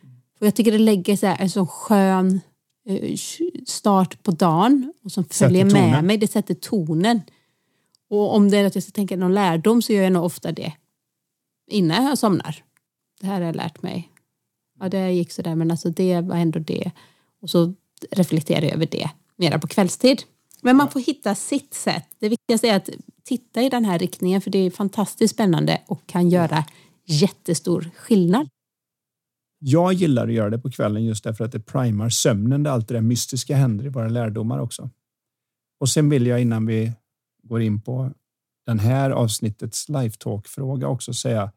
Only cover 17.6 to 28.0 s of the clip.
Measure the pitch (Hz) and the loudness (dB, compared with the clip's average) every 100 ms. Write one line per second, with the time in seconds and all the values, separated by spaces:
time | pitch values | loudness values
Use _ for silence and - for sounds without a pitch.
17.6 | 170 190 _ _ - - 180 156 151 156 | 2 -2 _ _ -6 -2 0 0 0 0
18.6 | 156 - 160 - 156 - _ - 175 156 | 0 -2 -4 -4 -8 -10 _ -4 -2 0
19.6 | 151 - 180 - 254 277 - _ _ _ | -2 0 0 2 2 2 -2 _ _ _
20.6 | 247 262 285 277 247 285 214 196 - 277 | 2 4 4 0 -4 -4 -4 -6 -4 -6
21.6 | - - - - - - 214 233 - 226 | -6 -8 -4 -4 -8 -8 -4 -2 0 0
22.6 | 240 196 - - - _ - 240 - - | 2 0 -2 -10 -18 _ -8 -8 -6 -2
23.6 | 262 247 220 175 180 - 180 190 190 196 | 0 0 0 0 -2 -2 -2 0 0 0
24.6 | 185 - 202 - 190 - 226 - 208 156 | 0 -2 -4 -2 -4 0 0 2 2 2
25.6 | 151 160 - 160 - 180 180 180 160 156 | 2 -2 -4 -12 -6 0 2 2 2 -2
26.6 | 151 - _ _ - 147 190 - - 165 | -4 -10 _ _ -4 0 0 0 -4 -4
27.6 | - 170 165 - | -2 -4 -4 -10